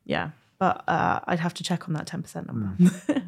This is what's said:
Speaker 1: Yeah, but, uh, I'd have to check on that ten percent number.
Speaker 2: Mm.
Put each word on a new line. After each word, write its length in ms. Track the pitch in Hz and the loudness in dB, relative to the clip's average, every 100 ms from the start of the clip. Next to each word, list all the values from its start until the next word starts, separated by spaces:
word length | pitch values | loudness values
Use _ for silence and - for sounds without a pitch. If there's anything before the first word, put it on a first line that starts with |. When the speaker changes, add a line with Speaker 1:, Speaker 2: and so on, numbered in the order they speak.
Speaker 1:
Yeah, 260 | - 73 87 - _ _ | -4 -2 -2 -8 _ _
but, 260 | 190 - - | 0 0 0
uh, 340 | 165 170 - | 0 2 0
I'd 160 | - 175 | 0 0
have 140 | 170 | 0
to 80 | - | -4
check 240 | - 170 - | -4 -4 -2
on 60 | |
that 120 | 151 156 | -6 -4
ten 140 | 165 | -8
percent 240 | 165 165 165 | -8 -10 -6
number. 280 | 120 101 95 | -4 -2 6
Speaker 2:
Mm. 440 | 180 - - 285 | 6 6 0 -2